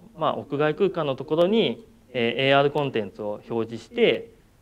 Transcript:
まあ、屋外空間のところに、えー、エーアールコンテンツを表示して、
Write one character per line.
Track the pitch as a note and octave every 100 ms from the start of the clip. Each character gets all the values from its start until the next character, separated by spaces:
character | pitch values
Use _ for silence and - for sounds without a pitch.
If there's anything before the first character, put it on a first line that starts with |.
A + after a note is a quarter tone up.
| - -
ま | D3
あ、 | A2+
屋 | - C#3+
外 | D3+
空 | D3+ G3
間 | F3 D3+
の | C3
と | C3
こ | D#3
ろ | F3
に、 | A3+ D3+ A2 - - _ B2+
え | A#2 B2
ー、 | C3+
エ |
ー | C#3
ア |
ー | C#3+
ル |
コ | D3+
ン | C#3
テ | A#2+
ン | G2+
ツ | -
を | G#2 G#2 -
表 | A#2 A2+
示 | A#2 -
し |
て、 | A#3 G#3 A#2 - - _ _